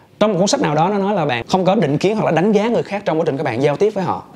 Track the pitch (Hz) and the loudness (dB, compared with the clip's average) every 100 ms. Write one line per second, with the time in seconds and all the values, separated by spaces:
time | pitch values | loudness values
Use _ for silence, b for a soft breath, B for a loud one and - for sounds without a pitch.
0 | B - 214 175 202 269 165 151 175 202 | B -2 0 2 0 0 0 0 0 0
1 | 196 208 143 120 117 185 185 220 151 143 | -2 -2 -2 -2 0 0 2 2 2 0
2 | 185 220 139 156 202 202 226 202 - 196 | 0 0 0 2 2 2 2 0 -2 -4
3 | 190 160 165 135 147 113 143 143 208 202 | -4 -2 -2 -2 -4 0 0 2 0 0
4 | 160 92 - | -4 -6 -6